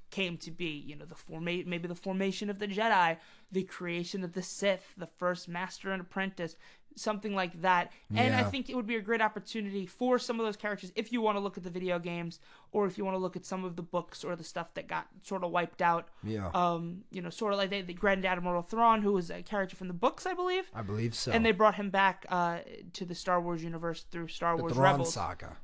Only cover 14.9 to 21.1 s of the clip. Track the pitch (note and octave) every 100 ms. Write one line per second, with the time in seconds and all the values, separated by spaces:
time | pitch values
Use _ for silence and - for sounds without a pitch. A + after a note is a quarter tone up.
14.9 | E3 - G3 - F#3+ - F3 G3 - F3
15.9 | E3+ - - G#2+ A2 F#2 F3+ F3 E3+ E3+
16.9 | F3+ - F#3+ F3 - G#3+ G3+ G3 G3+ F#3
17.9 | F3+ G#3 F#3+ F#3 F3+ F3 F3 E3+ A3 A#3
18.9 | A3 G3+ G3 E3+ F3+ F3 G#3 F#3 - F#3
19.9 | F3 B3 F4+ F#4 F4+ F#4 F#4 F4+ A2+ G2+
20.9 | G#2+ A#2